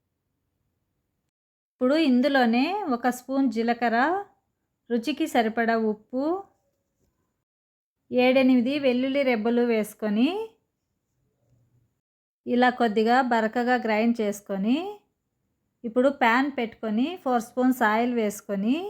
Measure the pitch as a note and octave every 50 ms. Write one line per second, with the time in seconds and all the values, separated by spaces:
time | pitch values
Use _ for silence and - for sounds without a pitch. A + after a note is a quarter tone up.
0 | _ _ _ _ _ _ _ _ _ _ _ _ _ _ _ _ _ _ _ _
1 | _ _ _ _ _ _ _ _ _ _ _ _ _ _ _ - B3 B3+ C#4+ D#4+
2 | E4 C#4 B3 B3 B3+ D4 C#4 C4+ B3 A3+ A3+ A#3+ C4+ E4 F#4 G#4+ G4+ D#4+ B3 A#3+
3 | A#3+ B3+ A#3+ B3 - - C4 C4+ C4+ C4 G#3+ A3+ A3+ A#3 A#3 A#3+ B3 A#3 A3 A#3
4 | C4 D4+ F4 G4+ G4+ - _ _ _ _ _ _ _ _ _ _ _ - A#3 A#3+
5 | A3+ D4+ D4 - D#4+ D4+ - C4+ A3 A3 A3 A#3+ A3+ A3 A3+ A3+ A3 G#3+ G#3+ G#3
6 | _ - - B3+ C#4 D#4 F4 G4 G4+ _ _ _ _ _ _ _ _ _ _ _
7 | _ _ _ _ _ _ _ _ _ _ _ _ _ _ _ _ _ _ _ _
8 | _ - A#3+ B3 B3 B3+ B3+ C4+ C4 B3+ C4 B3 A3+ B3+ C#4+ D4+ C#4 C4 A#3+ B3
9 | B3+ C4+ C4 C#4+ C#4+ B3+ B3 A3 G#3 A#3 A#3+ A#3+ A#3+ A#3+ A#3 A3 G#3 G#3+ - -
10 | - G#3+ G3+ G#3+ B3 D4+ F#4 G#4+ A4+ A4 _ _ _ _ _ _ _ _ _ _
11 | _ _ _ _ _ _ _ _ _ _ _ _ _ _ _ _ _ _ _ _
12 | _ _ _ _ _ _ _ _ - A#3+ B3 B3 B3 B3 A#3+ - A#3+ A#3 G3+ A3+
13 | A3 A3+ A#3+ C4 C4 B3 A#3+ A3+ A3 A3 A3 B3 A#3+ A#3+ B3+ B3 A#3 A3 G#3+ G#3+
14 | A3 A#3 A#3 A#3 A3 G3+ G3+ G#3 - - G3 F#3+ F#3+ A3 B3+ D#4 F4+ G4+ G#4 G4+
15 | _ _ _ _ _ _ _ _ _ _ _ _ _ _ _ _ - A#3 A3 B3+
16 | B3+ C#4 C#4 C#4 C4 A3+ A3+ B3+ C4+ D4 C4+ - A#3 A3 - - - A3 G#3 A3
17 | B3+ D#4 F4+ F#4 - C4+ B3 A#3+ A3+ A#3+ - B3+ B3+ C4 B3 B3 A#3+ G#3+ G#3+ A3+
18 | A#3+ B3 A#3+ A#3 A3 G#3 G#3 - - - G3+ G3 G3 A3 C4 E4 F#4+ G#4